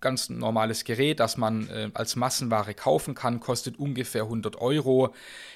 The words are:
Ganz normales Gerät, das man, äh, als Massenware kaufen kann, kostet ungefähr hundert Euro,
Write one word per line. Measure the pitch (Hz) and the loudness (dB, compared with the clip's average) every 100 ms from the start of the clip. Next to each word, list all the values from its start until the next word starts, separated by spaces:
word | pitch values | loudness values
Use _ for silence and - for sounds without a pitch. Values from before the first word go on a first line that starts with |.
Ganz | 131 127 - | -2 -2 -4
normales | 120 113 113 110 110 | -2 0 2 2 0
Gerät, | - 117 143 151 | -2 2 2 4
das | 113 - | 2 2
man, | 110 110 110 | 0 0 -4
äh, | 110 107 | -6 -6
als | - 113 120 | -4 -4 0
Massenware | 127 - 123 110 101 | 0 0 0 0 0
kaufen | 104 135 151 - | -2 2 2 0
kann, | 135 127 117 | -4 -2 -2
kostet | - 120 131 - | -2 -2 -4 -4
ungefähr | 143 123 120 113 110 | -4 -2 -2 -2 -2
hundert | 117 104 - | -2 -4 -2
Euro, | 123 151 131 131 131 - - - - | 0 2 4 6 4 0 -18 -18 -18